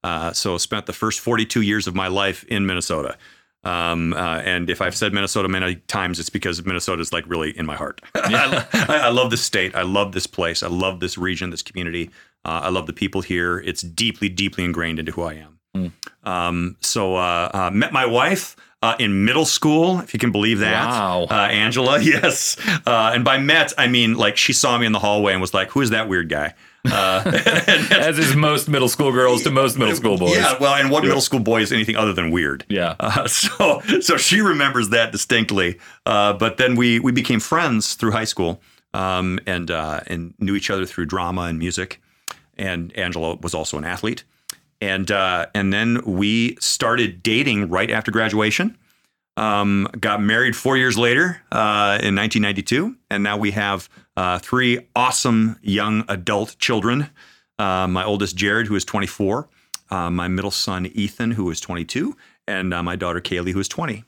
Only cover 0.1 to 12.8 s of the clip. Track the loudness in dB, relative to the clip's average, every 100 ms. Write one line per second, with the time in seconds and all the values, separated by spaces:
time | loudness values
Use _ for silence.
0.1 | -4 -4 -4 -4 -4 -4 -4 -6 -4 -4
1.1 | -2 -2 0 0 0 0 0 -2 -4 -2
2.1 | 0 -2 -4 -6 -2 -2 -2 -4 -4 -4
3.1 | -10 -20 -20 _ _ -6 -2 -2 0 -2
4.1 | -2 -2 -2 -2 -2 -2 -2 -4 -2 -2
5.1 | -2 -2 -2 -2 -2 -4 -6 -6 -4 -4
6.1 | -6 -6 -6 -6 -6 -4 -4 -4 -4 -4
7.1 | -6 -4 -4 -4 -6 -8 -6 -10 -12 -8
8.1 | -4 0 0 2 0 -2 -2 2 2 2
9.1 | 2 2 0 0 -2 -2 -2 0 0 0
10.1 | -4 -6 -4 -2 -2 -2 -2 -2 -4 -8
11.1 | -4 -4 -4 -6 -8 -10 -8 -6 -6 -8
12.1 | -12 -20 _ -6 -4 -2 -2